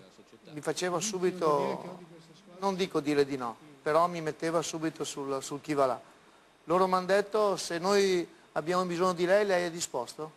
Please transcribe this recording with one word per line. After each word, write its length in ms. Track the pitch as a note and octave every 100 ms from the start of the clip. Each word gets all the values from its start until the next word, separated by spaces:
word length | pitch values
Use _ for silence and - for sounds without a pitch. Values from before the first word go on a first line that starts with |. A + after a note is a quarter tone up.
| - - - - -
mi 100 | D3+
faceva 380 | D3+ D3+ F3+ F3
subito, 1000 | G3+ F#3 F3+ F3+ E3 C#3+ C#3 C3+ - - - - - - - -
non 160 | G3 F#3
dico 240 | F#3+ D#3
dire 260 | C#3+ C#3+ C#3
di 120 | C#3
no, 200 | A#2+ A2 - -
però 260 | D#3 D#3 F3
mi 140 | E3+
metteva 400 | D#3 - E3 E3
subito 420 | D#3 E3 D#3 D3+
sul, 380 | D3 - C#3 C3+
sul 200 | - C#3+
chi 120 | C#3
va 120 | C#3+ C3+
là. 140 | A2+ - - - - _ _ -
Loro 220 | F3 F#3
m'han 180 | F#3 F3+
detto: 500 | G3 G3+ A3 G#3 F3
"Se 200 | - E3+
noi 480 | F#3 G3+ G3 F3+ D#3+ - -
abbiamo 320 | D#3+ D3+ F3+ F#3
bisogno 280 | E3+ F#3
di 120 | E3+ F3
lei, 200 | G3+ G3+
lei 200 | F3+ F3
è 60 |
disposto?" 600 | E3+ - C3+ A#2 - D#3